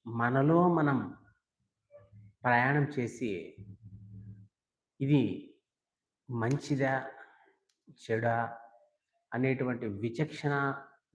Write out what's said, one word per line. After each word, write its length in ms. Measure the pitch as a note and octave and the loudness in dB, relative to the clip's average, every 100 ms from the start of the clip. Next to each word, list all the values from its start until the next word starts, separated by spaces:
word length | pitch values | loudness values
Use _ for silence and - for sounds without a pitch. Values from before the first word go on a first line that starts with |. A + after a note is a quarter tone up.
| A2+ | -8
మనలో 540 | A#2 A#2+ C3 C#3+ E3+ F3+ | -2 2 4 4 6 6
మనం 240 | E3 D3 C3 G2 - _ _ _ _ _ _ _ - - - - _ | 4 4 2 -2 -12 _ _ _ _ _ _ _ -20 -20 -20 -20 _
ప్రయాణం 400 | B2+ A#2+ C3 D3 | 0 2 4 2
చేసి, 480 | C#3 C3+ A2+ - A#2 F2+ E2+ - - - - - - - - - - _ _ _ _ - | 0 -2 -4 -4 -6 -6 -8 -16 -20 -20 -20 -20 -20 -18 -18 -20 -20 _ _ _ _ -4
ఇది 220 | C#3 D3 G#2 - - - _ _ _ _ _ _ - | 4 4 4 -2 -12 -20 _ _ _ _ _ _ -8
మంచిదా, 640 | A#2+ A2+ C#3+ - C3+ C3+ C3 - - - _ _ _ _ _ _ - | -2 0 -2 -2 -2 0 -2 -4 -14 -20 _ _ _ _ _ _ -14
చెడా 320 | - A2+ A#2 A#2 A#2 A#2 - - _ _ _ _ - | -4 0 0 0 -2 -6 -18 -20 _ _ _ _ -8
అనేటువంటి 520 | A#2+ C3 B2+ B2+ A#2+ A2+ | 0 0 0 -2 -4 -4
విచక్షణ 680 | G2 A#2 C3+ D#3 - D3 C#3+ C#3 C3+ - _ _ | -4 -4 -2 -4 -2 -2 0 0 -4 -10 _ _